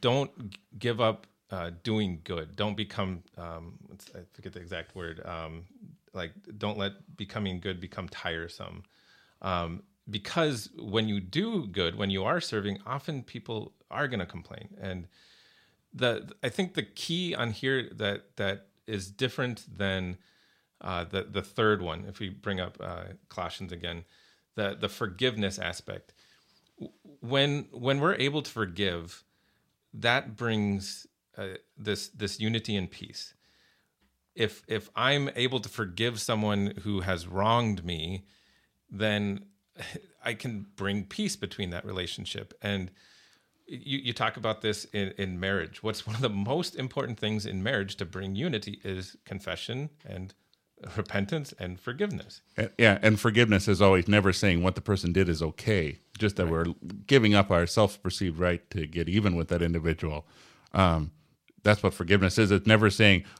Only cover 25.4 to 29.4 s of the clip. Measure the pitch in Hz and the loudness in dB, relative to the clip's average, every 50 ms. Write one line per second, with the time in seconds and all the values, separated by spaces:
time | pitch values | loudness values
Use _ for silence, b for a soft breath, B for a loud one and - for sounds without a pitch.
25.4 | 101 95 98 98 92 87 87 - - - - - - _ _ _ _ _ _ _ | -2 -2 -2 -4 -4 -6 -6 -8 -10 -10 -12 -12 -12 _ _ _ _ _ _ _
26.4 | _ _ _ _ _ _ _ - 139 - - _ _ - - _ - 117 135 139 | _ _ _ _ _ _ _ -16 -16 -16 -16 _ _ -20 -18 _ -6 -2 2 2
27.4 | 139 143 143 147 - - - 120 120 131 139 139 147 175 196 - 127 143 143 156 | 2 2 2 -2 -4 -8 -10 -2 0 2 2 4 4 2 2 2 0 0 0 -2
28.4 | 147 - - 117 107 90 85 95 101 95 87 85 82 87 - - - _ _ _ | -4 -4 -4 -4 -4 -2 -2 -2 0 0 0 -2 -6 -10 -14 -20 -20 _ _ _